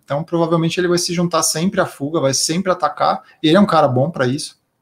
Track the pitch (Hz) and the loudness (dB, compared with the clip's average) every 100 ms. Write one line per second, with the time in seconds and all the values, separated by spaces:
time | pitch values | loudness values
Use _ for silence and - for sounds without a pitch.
0 | - 143 165 170 165 165 165 175 180 175 | -6 -6 -2 -2 0 0 0 0 0 0
1 | 175 170 175 160 156 156 185 190 160 - | -2 -2 0 0 -2 -2 -2 -2 -4 -4
2 | 139 160 135 131 - 165 190 175 151 - | -4 -2 0 0 -2 -2 -2 -2 -2 0
3 | 143 - - _ 156 180 202 165 143 127 | -2 -2 -8 _ 4 4 4 4 2 2
4 | 147 170 123 143 - - _ _ | 0 0 -2 -2 -6 -16 _ _